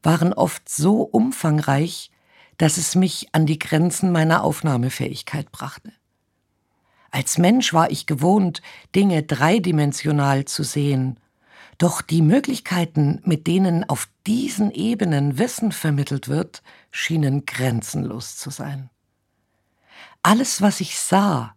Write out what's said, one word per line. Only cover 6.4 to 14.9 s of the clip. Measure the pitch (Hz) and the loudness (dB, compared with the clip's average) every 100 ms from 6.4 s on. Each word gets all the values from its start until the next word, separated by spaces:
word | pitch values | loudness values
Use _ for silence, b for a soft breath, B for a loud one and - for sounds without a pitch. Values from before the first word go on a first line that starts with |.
| _ _ _ _ _ _ _ | _ _ _ _ _ _ _
Als | 131 - - | -6 -2 2
Mensch | 175 254 - | 4 4 4
war | 165 165 | 2 2
ich | - | -2
gewohnt, | - 143 165 208 185 - B B B | -4 0 4 4 2 -4 B B B
Dinge | 190 196 160 | 2 2 2
dreidimensional | 156 127 151 214 180 156 147 147 151 151 139 135 | 0 0 2 2 2 2 2 0 0 2 2 0
zu | 139 - | -2 -6
sehen, | 143 147 143 135 131 123 b b b b b _ | -4 -2 0 0 -2 -6 b b b b b _
doch | 175 - | 0 0
die | - 165 | -2 4
Möglichkeiten, | 156 254 277 254 - 180 165 156 143 160 | 6 4 2 -6 -4 -2 -2 0 0 0
mit | - 156 160 | -2 -2 0
denen | 180 190 170 - | 2 2 0 0
auf | 135 - _ | -4 -6 _
diesen | - 233 269 226 208 | -2 -2 -2 -2 -2
Ebenen | - 214 | -2 -4